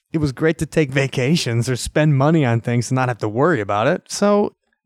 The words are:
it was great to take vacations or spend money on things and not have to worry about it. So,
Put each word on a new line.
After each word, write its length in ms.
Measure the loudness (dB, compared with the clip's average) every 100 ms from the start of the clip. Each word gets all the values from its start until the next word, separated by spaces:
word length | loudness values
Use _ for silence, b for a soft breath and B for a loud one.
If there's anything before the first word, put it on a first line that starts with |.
| _
it 60 | -4
was 120 | -2
great 260 | -2 -2 -2
to 80 | -2
take 260 | -2 0
vacations 760 | 0 -2 -2 0 0 0 -2 -2
or 60 |
spend 420 | -4 -4 0 2 4
money 280 | 4 4
on 160 | 2 0
things 300 | 0 -2 0
and 20 | -2
not 120 | -2
have 100 | -2
to 100 | -4
worry 320 | 0 0 0
about 280 | 0 0 0
it. 140 | -2 -6
So, 480 | -2 2 2 0 -6 _ _